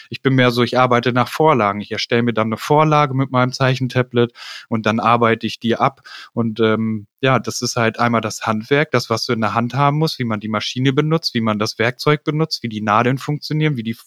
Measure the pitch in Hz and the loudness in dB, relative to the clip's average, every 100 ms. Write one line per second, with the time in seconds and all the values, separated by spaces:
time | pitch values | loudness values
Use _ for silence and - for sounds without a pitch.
0 | - - 131 131 123 120 120 123 127 120 | -16 -4 0 4 4 4 2 4 4 4
1 | 127 123 120 - 156 131 104 101 98 107 | 2 0 0 0 2 4 2 0 -6 -6
2 | - 117 120 110 110 110 - 151 151 151 | -2 0 0 0 -2 -2 2 4 4 4
3 | 143 131 135 127 127 - 131 131 127 127 | 2 0 0 0 0 0 0 0 -2 -2
4 | 123 120 120 - - - - 113 107 110 | 0 2 0 -2 -18 -16 -6 -2 0 0
5 | 110 120 113 113 110 - 113 110 131 - | 2 4 2 0 -2 -4 -2 0 0 -2
6 | - - - 117 117 110 110 110 110 110 | -20 -20 -10 -4 -2 0 0 2 -2 -6
7 | 101 - 131 123 110 - 120 123 113 110 | -10 -4 0 0 -2 -6 -4 0 -2 0
8 | 117 113 107 - 113 107 113 143 156 123 | 0 0 -2 -6 -4 -4 0 0 2 -2
9 | - 113 - 113 110 107 120 127 143 151 | -2 -4 -2 -2 -2 0 -2 0 0 2
10 | 160 - 120 107 110 107 - 127 135 135 | -2 -2 -4 -4 -4 -4 -4 -2 0 2
11 | 156 160 - 120 113 104 110 - 113 - | 0 0 -2 -2 0 0 -2 -2 -2 0
12 | 151 151 - 151 160 - 120 107 107 107 | 0 0 0 -2 -2 -4 -8 -4 0 2
13 | 120 135 - 147 - 151 156 127 110 110 | 2 0 -4 -6 -4 -2 -2 -2 -6 -8